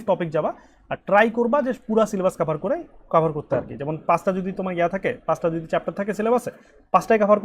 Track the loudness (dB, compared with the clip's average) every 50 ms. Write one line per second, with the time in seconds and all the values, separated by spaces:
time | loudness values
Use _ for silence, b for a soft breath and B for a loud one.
0 | 0 0 0 0 -2 -2 -2 -2 -2 -2 -4 B B B B B B B -10 -8
1 | _ 2 4 4 4 4 2 0 0 0 0 0 0 -2 -4 -6 -4 -2 2 2
2 | 2 2 2 0 0 0 0 0 -2 -2 -2 -2 -4 -4 -4 -4 -6 -10 -18 -20
3 | -6 0 2 2 2 2 0 -4 -6 -4 -4 -4 -4 -4 -10 -8 -6 -6 -6 -4
4 | -2 0 0 0 0 -2 -2 -2 -4 -6 -6 -6 -6 -4 -2 0 0 0 -2 -2
5 | -4 -4 -6 -4 -4 -4 -2 0 -2 -2 -2 -4 -4 -4 -4 -4 -2 -4 -6 -6
6 | -6 -6 -4 -4 0 0 0 0 0 -4 -12 B B B B B B B 0 2
7 | 4 4 2 4 4 4 4 4 4